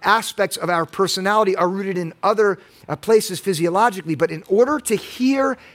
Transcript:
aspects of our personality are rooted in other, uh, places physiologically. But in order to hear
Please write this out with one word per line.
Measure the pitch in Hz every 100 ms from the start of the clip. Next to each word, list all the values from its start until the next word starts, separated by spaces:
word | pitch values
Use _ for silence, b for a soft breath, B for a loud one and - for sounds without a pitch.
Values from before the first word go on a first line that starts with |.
aspects | 208 226 - - 196 -
of | 165
our | 170
personality | 160 - 185 190 190 214 202
are | 185 175
rooted | 196 196 180
in | 165 -
other, | 196 214 208 185 B B B
uh, | 147
places | - 220 214 180
physiologically. | 196 160 170 185 240 190 156
But | 147 165
in | 160 196
order | 196 254 294
to | - 214
hear | - - 254 269 269 247 B